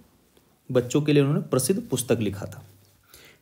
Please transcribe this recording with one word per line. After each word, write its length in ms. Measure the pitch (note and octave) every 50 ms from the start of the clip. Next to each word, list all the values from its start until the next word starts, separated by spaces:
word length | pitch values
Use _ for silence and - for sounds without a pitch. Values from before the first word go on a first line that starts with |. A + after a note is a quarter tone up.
| - _ _ _ _ _ _ _ _ _ _ _ _ -
बच्चों 300 | B2+ B2+ A#2+ A#2+ - D3
के 100 | D3+ D3+
लिए 100 | C#3+ C#3+
उन्होंने 200 | C#3 C#3 D#3 G3+
प्रसिद्ध 460 | - - - B2+ - - F#3+ G3+ - -
पुस्तक 300 | C3 - - - A#2 A#2
लिखा 260 | A2 G2 F#2+ - -
था। 180 | - - - - - - _ _ _ _ _ _ _ - - - - - _